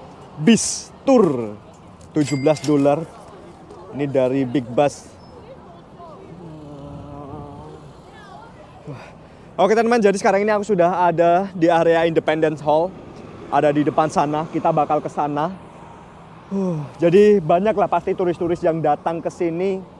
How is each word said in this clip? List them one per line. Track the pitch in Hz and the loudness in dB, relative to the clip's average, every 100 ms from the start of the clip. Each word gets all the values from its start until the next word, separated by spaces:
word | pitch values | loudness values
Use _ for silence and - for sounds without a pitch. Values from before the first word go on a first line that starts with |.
| - - - - | -20 -20 -18 -2
bis | 156 220 - - - - 180 | 4 4 2 -8 -12 -6 2
tour, | 202 180 127 110 104 - - - - - 156 | 4 4 0 -6 -10 -18 -20 -20 -20 -6 -2
tujuh | 139 143 | -2 0
belas | 143 147 143 | 0 0 2
dolar. | 147 139 147 160 - - - - - - - - | 2 2 0 -4 -14 -20 -20 -20 -20 -20 -20 -14
Ini | 131 143 | -8 -4
dari | 131 127 139 | 0 0 0
Big | 131 135 120 | -2 -2 -2
Bus. | 120 147 - - - - - - 523 - - - - - 392 381 170 170 156 147 143 143 143 143 143 143 147 143 143 156 156 143 - - - - - - - - - - 131 - - - - - | 0 0 -2 -16 -20 -20 -20 -20 -20 -20 -20 -20 -20 -20 -20 -20 -18 -18 -18 -18 -16 -16 -16 -16 -16 -14 -14 -14 -16 -18 -20 -20 -20 -20 -20 -20 -20 -20 -20 -20 -20 -16 -16 -18 -20 -20 -20 -8
Oke | - 185 220 | 0 2 4
teman-teman, | 226 240 | 2 4
jadi | 202 196 | 4 2
sekarang | 226 196 | 2 2
ini | 214 | 2
aku | 208 208 | 0 0
sudah | 190 170 180 180 | 2 2 2 2
ada | 165 170 175 196 | 4 4 2 0
di | 180 165 | -4 0
area | 170 165 165 | 2 4 2
Independence | 170 160 160 160 156 151 | 2 0 0 0 0 0
Hall. | 147 151 180 - - - - - - | 0 0 0 -6 -18 -20 -20 -18 -4
Ada | 143 147 | 0 2
di | 147 147 | 2 0
depan | 139 156 | 0 0
sana, | 185 147 151 160 | 0 -2 -2 -4
kita | 165 170 | -2 0
bakal | 156 143 151 | 0 0 -2
ke | 143 | -4
sana. | - 147 147 165 190 - - - - - - - - - | -4 -4 -2 -4 -6 -18 -20 -20 -20 -20 -20 -20 -20 -10
Uh, | 196 185 160 135 - | -4 -4 -4 -8 0
jadi | 170 185 208 202 | 4 6 6 4
banyak | 156 180 208 202 | 2 2 2 0
lah | 170 | 0
pasti | 175 185 185 | -2 -2 -4
turis-turis | 180 165 170 170 170 | -2 -2 -4 -2 -2
yang | 160 | 0
datang | 151 147 170 165 | 0 -2 -4 -6
ke | 170 | -6
sini | - 175 165 196 190 185 | -4 -4 -2 -4 -4 -10